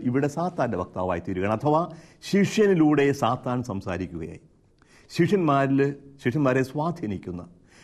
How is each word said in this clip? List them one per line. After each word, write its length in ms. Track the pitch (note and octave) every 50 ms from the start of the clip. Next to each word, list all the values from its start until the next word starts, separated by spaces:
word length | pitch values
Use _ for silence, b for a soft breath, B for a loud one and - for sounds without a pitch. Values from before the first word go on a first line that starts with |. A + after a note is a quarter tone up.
| -
ഇവിടെ 240 | B2+ B2 C#3 C#3+
സാത്താൻ്റെ 500 | D3 - - B2 B2 - - C3 A#2 G2+
വക്താവായി 440 | F2+ F2 - - F#2+ F#2 F#2 F2+ E2+ -
തീരുകയാണ്. 280 | G2 F#2 F#2 F#2+ G#2 A2 A2
അഥവാ 220 | C3+ D3+ D3+ D#3+ F3 F3 B B B B B B
ശിഷ്യനിലൂടെ 840 | B - F#3 G3+ F#3+ - - A3+ G#3 G3+ F#3+ D#3+ D#3 D3+ D3+ C#3 C#3 C#3
സാത്താൻ 460 | C3 C3+ A#2 A2+ B2+ A#2+ - B2+ B2 B2 A2+
സംസാരിക്കുകയായി. 760 | A#2+ F#2+ G2 - F#2+ F2 F2+ F#2 E2 E2+ D#2+ E2 E2 E2 D#2+ _ _ _ _ _ _ _ _ b b b b b b
ശിഷ്യന്മാരിൽ, 680 | - - E3+ - G#3 F#3+ E3+ D3+ C#3 C#3 C#3 C3+ C#3 C3+ C#3 C#3+ C#3 C#3 - - - -
ശിഷ്യന്മാരെ 420 | - B2+ A#2 D#3 C#3+ C3 B2+ C3 B2+
സ്വാധീനിക്കുന്ന, 760 | C3 - D3+ D3+ E3+ E3 - A#2+ G#2 F#2+ F2 - F#2 E2+ E2+ F2 - - _ _ b b b